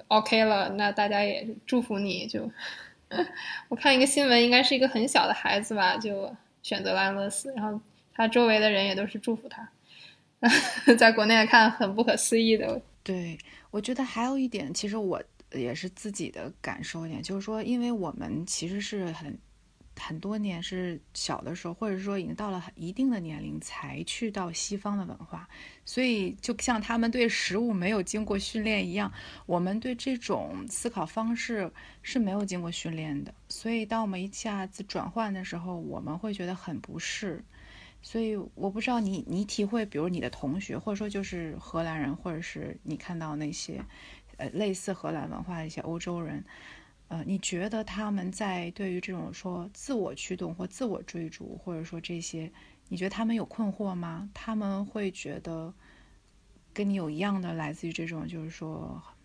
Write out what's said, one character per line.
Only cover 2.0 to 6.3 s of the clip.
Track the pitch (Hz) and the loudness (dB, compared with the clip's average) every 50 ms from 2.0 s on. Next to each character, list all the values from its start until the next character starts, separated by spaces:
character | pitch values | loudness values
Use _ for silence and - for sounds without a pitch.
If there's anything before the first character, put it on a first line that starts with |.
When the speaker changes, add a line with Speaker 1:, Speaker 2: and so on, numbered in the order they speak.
| 202 190 180 185 185 226 | 0 0 -2 -2 -4 -4
Speaker 1:
就， | - 214 - 226 - - - - - - - - - _ _ - | -4 -4 -4 -6 -8 -10 -10 -10 -10 -12 -14 -18 -20 _ _ -4
<laughs> | - 349 339 - - - - - - - - - | 0 0 0 0 -2 -8 -8 -8 -8 -8 -6 -4
我 | 277 | -2
看 | - - 277 262 | 4 6 8 8
一 | 254 | 8
个 | 269 | 8
新 | 269 - 294 285 262 | 6 6 6 8 8
闻， | 240 233 | 8 8
应 | 240 240 | 10 10
该 | 247 254 | 8 8
是 | 269 - 277 | 8 6 6
一 | 254 | 6
个 | 262 | 6
很 | 254 262 220 233 285 | 4 4 4 2 4
小 | - - - | 6 6 6
的 | - - | 4 4
孩 | - - 196 196 202 | 2 2 2 2 2
子 | 220 - 220 | 2 0 2
吧， | 202 185 185 196 | 4 6 6 4
就 | 208 214 208 202 196 196 - | 4 0 -2 -2 -2 -4 -6